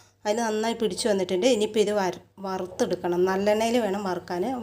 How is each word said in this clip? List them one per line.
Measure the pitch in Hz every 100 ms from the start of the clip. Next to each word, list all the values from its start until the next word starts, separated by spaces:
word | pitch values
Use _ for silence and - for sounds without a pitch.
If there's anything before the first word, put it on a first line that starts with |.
| - _
അതിന് | 208 220 226
നന്നായി | 214 226 226
പിടിച്ചു | 214 180 226
വന്നിട്ടുണ്ട്. | 196 180 185 247 220
ഇനിയിപ്പോൾ | 214 214 202
ഇത് | 208
വര-, | 185 - - - 196
വറുത്തെടുക്കണം. | 185 180 - 208 180 175 175 185
നല്ലെണ്ണയിൽ | 190 202 214 226 240 208
വേണം | 196 196
വറുക്കാൻ. | 175 175 175 214 254